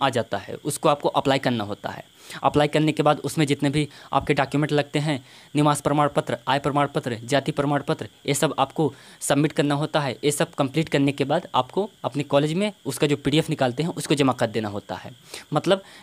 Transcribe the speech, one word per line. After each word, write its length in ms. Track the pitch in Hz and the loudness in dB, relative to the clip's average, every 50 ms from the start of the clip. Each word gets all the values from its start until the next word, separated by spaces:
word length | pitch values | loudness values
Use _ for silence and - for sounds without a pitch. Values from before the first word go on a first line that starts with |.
आ 80 | 139 135 | 0 2
जाता 280 | 120 117 110 - - 98 | 2 0 -2 -2 -4 -6
है, 160 | - - 113 | -6 -10 -12
उसको 340 | - - 151 143 - - 160 | -8 -6 -6 -6 0 2 2
आपको 200 | 147 143 - 156 | 2 4 0 0
अप्लाई 300 | - - - 139 135 135 | 0 2 2 2 2 2
करना 260 | - 131 123 113 104 | 2 0 0 -2 -2
होता 240 | 101 101 - - - | -6 -8 -8 -8 -10
है। 160 | - - - - _ - - - - - | -10 -12 -14 -18 _ -20 -20 -18 -10 -2
अप्लाई 260 | - 135 147 147 147 151 | -2 2 4 4 2 4
करने 240 | - 156 156 156 | 2 2 2 2
के 100 | 151 - | 0 2
बाद 160 | 151 147 151 151 | 2 2 2 2
उसमें 280 | - 143 - 165 156 | -2 -4 0 0 2
जितने 240 | 131 143 139 - 143 | 2 2 0 0 0
भी 180 | 135 156 147 131 - - - - | 0 0 -2 -4 -6 -14 -8 -2
आपके 220 | - 135 127 - 147 | -2 0 0 2 2
डॉक्यूमेंट 380 | 139 135 123 - 143 151 135 | 2 0 0 0 0 0 2
लगते 260 | 147 147 143 - - 151 | 0 0 0 0 -2 -2
हैं, 260 | 143 160 151 123 - - - - - - - | 0 0 -2 -4 -6 -12 -20 -20 -20 -4 0
निवास 240 | 147 147 151 143 143 | 2 2 2 2 2
प्रमाण 280 | - 147 143 151 147 143 | 0 0 2 2 2 2
पत्र, 280 | - 160 - - 123 - - - | 0 -2 -2 -2 -4 -4 -2 0
आय 100 | 135 139 | 0 0
प्रमाण 280 | 139 156 135 147 143 | 0 0 2 2 0
पत्र, 320 | 139 - 156 - 135 117 107 120 | 0 0 -4 -4 -4 -6 -6 -4
जाति 280 | 120 139 139 131 - | -2 0 0 0 0
प्रमाण 300 | - - 139 143 147 143 | -2 -2 0 0 0 -2
पत्र, 260 | 135 - 160 - - - - _ - | -2 -2 -4 -4 -6 -10 -14 _ -4
ये 80 | - 143 | -2 0
सब 200 | - - 151 - - | 2 0 0 2 0
आपको 360 | 135 131 - - 160 135 - - - - - - | -2 0 0 0 -2 -2 -2 -6 -14 -20 -16 -8
सबमिट 320 | - - 147 143 151 151 | -2 0 2 2 2 2
करना 220 | - - 151 143 143 | 0 0 0 0 0
होता 260 | 143 156 147 - 156 | 0 -2 0 0 0
है। 160 | 147 135 110 - - | 0 0 -4 -2 -2
ये 60 | 147 | -2
सब 240 | 143 - 170 - - | 0 0 -2 -2 -2
कंप्लीट 340 | - 143 131 131 156 165 - | -2 -2 -2 0 -2 -2 0
करने 240 | - 147 139 143 | 2 2 2 2
के 120 | 135 - 139 | 2 0 0
बाद 240 | 135 143 175 - - - | 0 0 -2 -2 0 0
आपको 360 | 123 131 - - 185 202 220 - _ - | 0 0 0 -2 -4 -4 -4 -6 _ -8
अपने 180 | 131 123 139 | -6 -4 -4
कॉलेज 300 | 143 - 143 143 147 151 | -2 2 2 2 2 2
में 200 | 160 180 208 214 202 - _ | 0 -2 -2 -2 -4 -6 _
उसका 200 | 139 131 - 151 | -8 -2 0 0
जो 100 | 151 147 | 0 0
पीडीएफ़ 300 | 143 - 139 135 156 156 - | 0 0 2 2 2 2 0
निकालते 340 | 156 - - 127 123 127 | 0 0 0 0 0 -2
हैं, 80 | 151 180 | -4 -4
उसको 240 | - - 143 - 165 | -4 -6 -2 0 2
जमा 180 | 139 143 131 | 4 4 2
कर 140 | 120 - 123 | 2 2 -2
देना 220 | 110 107 120 110 107 | -2 0 -4 -4 -4
होता 260 | 101 104 - - 92 | -6 -8 -8 -8 -10
है। 160 | 90 - 110 127 - - - - - - - | -10 -10 -14 -18 -18 -20 -18 -18 -18 -10 -4
मतलब 300 | 147 151 - 160 196 190 - - - - | -2 -2 2 2 2 0 0 -6 -20 -20